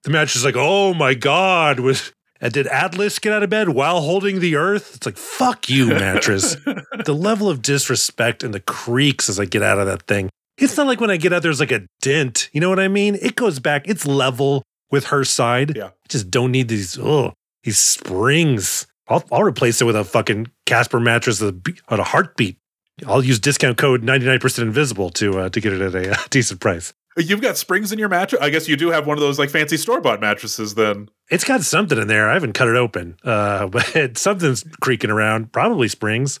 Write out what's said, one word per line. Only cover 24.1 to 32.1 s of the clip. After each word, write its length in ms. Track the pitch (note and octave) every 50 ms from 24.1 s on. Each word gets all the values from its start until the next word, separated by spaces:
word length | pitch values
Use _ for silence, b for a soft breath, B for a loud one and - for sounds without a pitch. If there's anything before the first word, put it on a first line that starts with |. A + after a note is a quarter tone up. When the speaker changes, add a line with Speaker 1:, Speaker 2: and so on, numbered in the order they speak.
| C3+ C3+ B2 B2+ C3 B2
Speaker 1:
percent 280 | - C3 - - A#2 A2
invisible 420 | G#2+ C#3+ D3+ C3+ A2+ F#2+ F#2+ -
to, 300 | - - A2 G2+ F#2+ F#2+
uh, 80 | F#2+ F#2+
to 100 | F#2 A#2
get 120 | G2+ G#2+
it 80 | G2 F#2
at 120 | G2 F#2 F2
a, 180 | F#2 F#2 F#2+
<laughs> 20 | G#2
uh, 20 | - - -
decent 300 | - C3+ A2+ - G2 F2+
price. 340 | - A#2 F2 E2+ - - - _ _ _ _
Speaker 2:
You've 260 | E3+ E3+ D#3 G3+ G#3
got 140 | C4 A#3 F3
springs 360 | - - - F3+ G3 G#3+ F#3+
in 60 | A3 G#3+
your 100 | G#3+ G3+
mattress? 320 | F#3 F3 F#3+ F#3+ - -
I 100 | C#3 D3
guess 180 | D3 D#3+ D#3 D#3+
you 80 | D3+
do 140 | C#3 E3 E3+
have 160 | E3 D#3 D3
one 120 | D3 D3 D3+
of 20 |
those, 160 | D3 C#3+ C#3 C#3+
like, 120 | C#3+ C#3+
fancy 260 | D3 D#3+ D3+ D3 E3
store-bought 440 | D3+ - A3+ A#3+ E4+ D#3 C3 A2 G#2
mattresses 540 | G#2+ G#2 G#2 - - G#2+ - - A2 G#2 G#2
then. 340 | A2+ A2 G#2+ G#2 G2+ G#2+ - _ _ _ _
Speaker 1:
It's 140 | E3 F3 -
got 180 | - C4+ B3
something 360 | D3+ - - E3+ G#3+ E3+ C#3 A2+
in 80 | A2
there. 220 | G#2